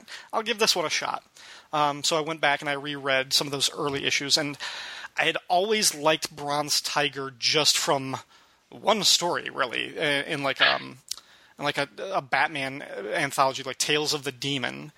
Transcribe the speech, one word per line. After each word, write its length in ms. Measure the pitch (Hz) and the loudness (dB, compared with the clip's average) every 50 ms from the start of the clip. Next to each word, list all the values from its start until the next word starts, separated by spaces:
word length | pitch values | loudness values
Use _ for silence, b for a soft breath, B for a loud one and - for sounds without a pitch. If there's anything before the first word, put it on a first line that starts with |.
| - B B B B B | -6 B B B B B
I'll 100 | B 214 | B -4
give 180 | 220 220 240 202 | -2 -2 -2 0
this 160 | 226 - - | 2 2 2
one 100 | 185 160 | 2 0
a 40 | 151 | -2
shot." 340 | - - - - - - - _ _ B B B B B B B B | -2 -2 -2 -2 -4 -6 -6 _ _ B B B B B B B B
Um, 280 | 151 147 147 143 143 139 | 2 2 2 2 0 0
so 140 | - 170 160 | 0 2 0
I 40 | |
went 180 | 151 151 165 156 | 0 -2 -2 2
back 220 | 151 147 143 143 | 2 2 2 2
and 80 | 156 147 | 0 -2
I 40 | 143 | -4
reread 600 | 139 139 147 147 143 135 139 135 131 131 135 135 | -4 -4 -6 -8 -4 0 2 2 2 2 2 2
some 140 | - 156 143 | 0 0 0
of 40 | |
those 180 | 139 139 127 - | -2 0 -2 -2
early 340 | - - 165 147 139 143 143 | -2 -2 -2 -2 -2 -2 0
issues, 320 | 135 - - 147 139 - 165 | 0 0 0 0 2 2 2
and 200 | 151 143 143 - B B B B B B B B B B B - | 2 0 -4 -8 B B B B B B B B B B B -2
I 60 | 151 | 0
had 140 | 156 160 165 - - | 0 0 0 0 0
always 440 | 185 175 190 220 220 214 202 160 147 | 2 2 2 2 2 2 2 2 0
liked 400 | 151 143 156 160 151 - - 156 | 2 2 2 2 2 0 -6 -8
Bronze 460 | 151 143 143 143 147 147 147 - - | -6 -4 -2 0 0 0 0 0 -2
Tiger 540 | - - - 147 147 143 135 139 135 135 131 117 | -2 0 0 0 0 0 0 -4 -8 -10 -8 -4
just 400 | - - - 156 147 - - - | -2 0 2 4 4 4 4 2
from 400 | - - 156 139 135 135 131 123 b b b b b b b b b - | 2 2 2 2 0 -2 -6 -8 b b b b b b b b b -20
one 340 | - - - - 220 214 175 | -18 -4 2 2 2 4 4
story, 460 | - - - 175 175 156 127 - 123 | 4 4 4 4 2 -2 -2 -4 -4
really, 480 | 127 139 139 127 127 123 123 120 143 185 | -2 -2 -2 0 0 -2 -4 -4 -4 -2
in, 260 | 165 147 143 139 143 | 0 2 2 0 0
in 180 | - 160 143 143 | -2 -4 -2 0
like, 180 | 135 131 - | 0 0 4
um, 380 | - 139 139 135 135 135 135 131 - - - B B B B B B B B B | 4 4 4 2 -2 -8 -14 -14 -10 -10 -10 B B B B B B B B B
in 60 | - | -2
like 120 | 147 143 151 | -2 0 0
a, 120 | 139 139 - - 180 190 190 | -2 -4 -4 -10 -8 -4 -4
a 80 | 180 | -4
Batman 600 | 143 127 - 160 160 156 160 143 135 135 135 139 - - - 101 98 104 - | -2 0 2 2 2 2 0 -2 -4 -4 -6 -8 -12 -12 -10 -10 -6 -4 -2
anthology, 500 | 175 151 135 - - 139 135 131 131 135 | -2 -2 0 2 4 4 4 2 0 -6
like 140 | 131 123 - | -6 -4 -2
Tales 360 | - - 147 151 151 139 143 | 0 2 2 2 2 2 -2
of 100 | 151 131 | -2 -2
the 80 | 143 | -6
Demon, 600 | 131 120 123 139 139 135 123 123 131 135 147 151 - | -6 -4 -4 -2 -2 -2 -2 -4 -4 -6 -12 -14 -16